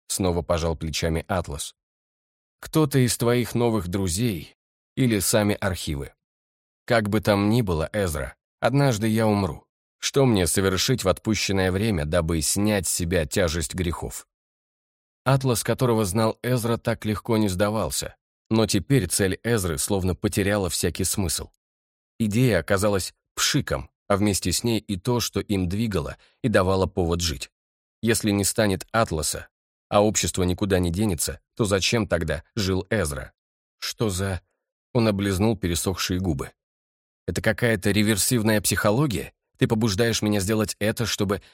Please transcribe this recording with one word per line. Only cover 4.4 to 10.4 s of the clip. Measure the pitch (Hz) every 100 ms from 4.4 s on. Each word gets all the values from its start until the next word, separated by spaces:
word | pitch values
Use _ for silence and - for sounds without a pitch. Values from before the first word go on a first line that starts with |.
| 67 _ _ _ _ -
или | 131 104
сами | - 110 104 104
архивы". | 101 85 - 71 67 - _ _ _ _ _ _ -
"Как | 117 104
бы | 107
там | 104 101 104
ни | 120
было, | 104 80 80
Эзра, | 107 95 76 65 - _ _
однажды | 113 139 143 107 110
я | 110 110
умру. | 101 92 69 - _ _ _
Что | - 143 131
мне | 104